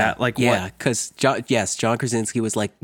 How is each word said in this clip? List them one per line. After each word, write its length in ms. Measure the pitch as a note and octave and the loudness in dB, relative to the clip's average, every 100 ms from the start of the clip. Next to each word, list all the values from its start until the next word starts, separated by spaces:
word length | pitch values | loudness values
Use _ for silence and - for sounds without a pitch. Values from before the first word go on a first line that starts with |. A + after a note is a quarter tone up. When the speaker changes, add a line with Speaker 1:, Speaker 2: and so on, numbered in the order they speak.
| A2 | 2
Speaker 1:
that, 120 | - | 0
like, 180 | B2 A#2 | -2 2
Speaker 2:
yeah, 260 | A#2+ G#2+ F#2 | 2 2 -2
Speaker 1:
what? 120 | - | -4
Speaker 2:
'cause 340 | C#3 A2+ - - | -2 -2 -4 0
Jo-, 220 | C3+ C3+ - | 2 2 0
yes, 280 | A#2+ G2 - | 0 0 -2
John 200 | A2+ A2+ | 0 0
Krasinski 440 | B2+ A#2 A2 A#2+ | 0 -2 -2 -2
was, 140 | A2 A2 | -2 -2
like, 140 | G#2 - | -2 -4